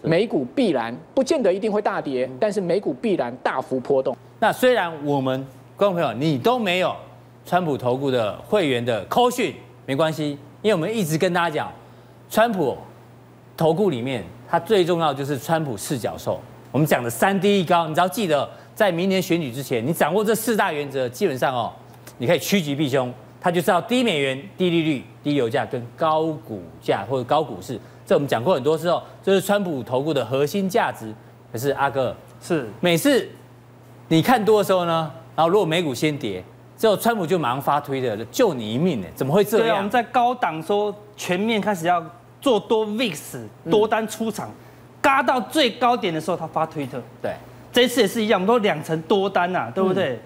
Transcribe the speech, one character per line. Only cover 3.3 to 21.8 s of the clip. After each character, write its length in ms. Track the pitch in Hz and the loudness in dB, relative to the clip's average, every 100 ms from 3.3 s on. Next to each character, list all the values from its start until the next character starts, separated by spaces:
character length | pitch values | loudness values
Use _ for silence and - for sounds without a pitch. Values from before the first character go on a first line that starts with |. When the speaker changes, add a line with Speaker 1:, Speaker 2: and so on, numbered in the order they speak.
| 123 | -4
Speaker 2:
大 240 | 233 143 | -4 -4
幅 180 | 127 131 | -4 -6
波 220 | 123 135 | 0 0
动。 140 | 135 123 - - | 0 -6 -14 -2
Speaker 1:
那 120 | 214 | -2
虽 220 | 165 254 | 2 4
然 180 | 233 175 160 143 | 4 0 -4 -2
我 140 | 143 | 0
们 200 | 131 131 135 - - - | 0 -2 -6 -16 -20 0
观 120 | 202 | 0
众 60 | |
朋 80 | 175 | 2
友 100 | 147 | -2
你 260 | 110 160 135 | 0 0 2
都 180 | 220 254 | 2 2
没 220 | 202 180 | 0 0
有 160 | 165 90 - - - - - | 0 -2 -12 -20 -20 -20 -2
川 180 | 180 | 0
普 140 | 170 127 | 0 -2
投 180 | 123 131 | 0 0
顾 140 | 139 | 0
的 260 | 127 107 87 - | 0 0 -4 0
会 200 | 208 156 | 2 2
员 160 | 120 | 0
的 200 | 120 110 90 | 0 -2 0
扣 240 | - 247 | 2 2
讯， 240 | 247 185 - - - - | 2 -4 -4 -18 -16 -6
没 100 | 135 | 0
关 160 | 156 | 0
系， 260 | 156 151 143 - - | 0 -4 -6 -14 -2
因 60 | 208 | 0
为 40 | |
我 60 | 190 | 2
们 120 | 170 | 0
一 120 | 226 | -2
直 160 | 160 156 | -2 0
跟 120 | 190 | 2
大 140 | 175 170 | 2 0
家 80 | 151 | -2
讲， 160 | 101 - - - - - - | -6 -10 -20 -20 -20 -20 -2
川 200 | - 233 | 2 2
普 240 | 190 139 90 - - - - - - - - | 2 -2 -2 -12 -20 -20 -20 -20 -20 -20 0
投 160 | 160 | 2
顾 200 | 165 208 | 4 2
里 100 | 127 | 0
面 220 | 127 123 87 - - | -4 -6 -8 -16 -4
它 100 | 170 | -2
最 240 | - 208 | 2 2
重 160 | 170 170 | 4 2
要 140 | 160 | 0
就 100 | 135 | 0
是 140 | 139 139 | -4 -4
川 260 | - 160 | -2 -2
普 140 | 151 104 | -2 -6
四 200 | - 139 | -4 -4
角 180 | 101 82 | -4 -6
兽。 220 | - 92 - - - | -4 -6 -8 -20 -4
我 80 | 127 | 0
们 80 | 156 | 2
讲 160 | 147 | 2
的 60 | 120 | 0
三 300 | - 196 196 | 0 2 2
D 200 | 196 202 | 2 2
一 40 | |
高， 240 | 165 175 160 | 2 0 2
你 60 | |
只 80 | 156 | 0
要 60 | 185 | 0
记 180 | 214 190 | 0 0
得 240 | 143 113 - - | 0 -2 -8 -20
在 180 | - 208 | 0 0
明 160 | 170 190 | 2 0
年 140 | 190 | 0
选 180 | - 170 | 0 0
举 120 | 143 | -2
之 100 | 120 | -6
前， 240 | 135 123 120 | -4 -2 -2
你 80 | |
掌 180 | 165 151 190 | 0 2 2
握 100 | 214 | 2
这 80 | |
四 220 | 220 247 214 | 0 0 0
大 180 | 196 | 0
原 160 | 151 143 | -2 -6
则， 180 | 135 123 | -4 -4
基 200 | 123 196 | -2 -2
本 100 | 127 | 0
上 180 | 151 127 | -2 0
哦， 160 | 101 - | -4 -8